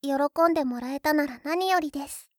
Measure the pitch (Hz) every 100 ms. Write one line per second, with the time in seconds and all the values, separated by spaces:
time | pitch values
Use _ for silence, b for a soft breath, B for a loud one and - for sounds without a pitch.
0 | 277 277 285 - 339 320 262 240 247 277
1 | 302 302 285 240 285 339 381 370 311 277
2 | 277 - -